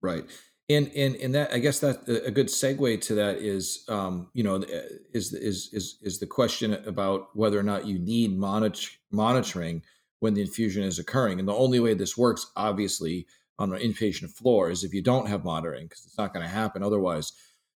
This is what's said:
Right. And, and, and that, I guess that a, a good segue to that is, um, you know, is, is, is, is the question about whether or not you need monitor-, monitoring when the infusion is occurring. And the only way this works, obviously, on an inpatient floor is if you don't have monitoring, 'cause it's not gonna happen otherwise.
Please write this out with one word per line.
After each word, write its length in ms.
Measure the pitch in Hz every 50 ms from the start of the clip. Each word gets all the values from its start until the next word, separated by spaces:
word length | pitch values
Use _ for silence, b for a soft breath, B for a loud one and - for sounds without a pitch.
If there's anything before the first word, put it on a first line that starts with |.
Right. 240 | - 92 87 80 - B B B B B B B B -
And, 240 | 147 147 147 143 -
and, 220 | 143 139 135 127
and 180 | - 131 127 127
that, 180 | 147 147 -
I 60 | - 123
guess 220 | 120 147 - -
that 280 | - 143 127 - - -
a, 180 | 117 113 -
a 40 | 131
good 160 | 101 139 131
segue 540 | - - - - 131 139 139 143 123 113 101
to 140 | - - 113
that 220 | 104 104 101 95 -
is, 460 | - 107 98 95 92 - - - - -
um, 420 | 110 101 98 92 92 90 87 -
you 120 | - 123 113
know, 200 | 101 95 95 98 - - 80 - - - - - _
is, 200 | - 117 92 -
is, 380 | - - - 110 95 90 - -
is, 260 | - 107 90 - - _
is 180 | - 101 90 -
the 60 | 104
question 480 | 95 - - 123 117 - - 120 110 104 92 -
about 420 | 110 92 - 98 98 98 95 - - -
whether 240 | 104 107 107 104 101
or 60 | 98
not 220 | 104 101 95 -
you 120 | 107 98 90
need 400 | 87 95 117 117 117 107 95 92
monitor-, 520 | 98 98 98 107 110 107 87 - - - - _ _ -
monitoring 720 | - 104 107 113 123 131 104 - - 90 85 82 85 80 - b b b b b b -
when 140 | - 110 107
the 80 | 101
infusion 420 | 101 90 - - 113 107 92 104 98
is 160 | 95 85 90
occurring. 400 | 82 - - 135 127 107 92 92
And 80 | 95 98
the 60 | 104
only 260 | 113 131 127 127 123
way 140 | 117 113 107
this 220 | 92 98 92 -
works, 320 | 113 123 120 117 - - - -
obviously, 720 | - 101 107 101 95 104 92 - - 90 80 85 90 - b b b b b _ -
on 140 | 104 98
an 80 | 92 95
inpatient 500 | 120 113 104 - 113 104 87 - - 82
floor 400 | - - 117 127 120 104 92 82
is 140 | 90 87 98
if 100 | 90 90
you 80 | 98
don't 240 | 87 123 123 131 113
have 160 | 104 104 95
monitoring, 460 | - 90 82 78 80 82 71 62 80 82
'cause 160 | - - -
it's 120 | _ - -
not 140 | 104 95
gonna 140 | - 87 82
happen 380 | 85 92 107 110 104 - 92 98
otherwise. 480 | 104 107 101 95 90 82 78 78 - b b b b b b b _ _